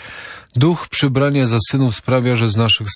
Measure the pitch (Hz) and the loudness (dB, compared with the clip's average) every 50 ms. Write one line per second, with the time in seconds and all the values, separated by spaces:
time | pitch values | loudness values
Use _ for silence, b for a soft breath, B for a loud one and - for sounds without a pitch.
0 | B B B B B B B B B B - 123 139 170 175 - - - - - | B B B B B B B B B B 0 2 2 2 2 0 -4 -6 -2 -2
1 | 147 139 123 135 139 143 143 139 131 113 117 113 101 - - 135 135 120 107 - | 0 0 2 2 0 2 2 2 2 2 2 0 0 0 0 0 0 0 0 -2
2 | - 127 127 127 120 127 123 113 117 113 98 113 117 107 104 - 107 104 - | -2 0 0 2 2 2 0 2 0 0 2 2 2 2 2 0 -2 -4 -2